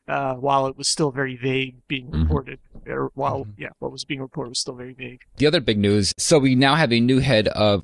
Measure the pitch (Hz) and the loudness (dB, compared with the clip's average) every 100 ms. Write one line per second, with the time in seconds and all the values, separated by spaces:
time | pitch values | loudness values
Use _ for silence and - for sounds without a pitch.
0 | - 143 135 127 139 139 135 135 139 - | -6 -4 -4 -4 0 0 0 -4 -6 -2
1 | 147 131 131 123 131 131 131 127 - 135 | -2 -2 -6 -4 -2 -2 -4 -8 -8 -8
2 | 127 151 78 151 135 139 _ - - 135 | -4 0 2 0 -2 -16 _ -18 -8 -6
3 | 135 131 139 139 110 101 - - 131 131 | -6 -4 -4 -4 -8 -14 -16 -10 -12 -10
4 | - 139 135 - 123 131 - 123 127 131 | -10 -10 -8 -10 -8 -8 -8 -10 -16 -16
5 | 123 127 _ - 143 165 117 104 101 104 | -16 -18 _ -2 0 2 0 2 4 2
6 | 92 - - 160 135 127 139 151 139 117 | 2 -2 2 4 6 4 4 4 4 4
7 | 120 131 131 113 104 - 104 101 | 4 4 4 2 2 2 2 2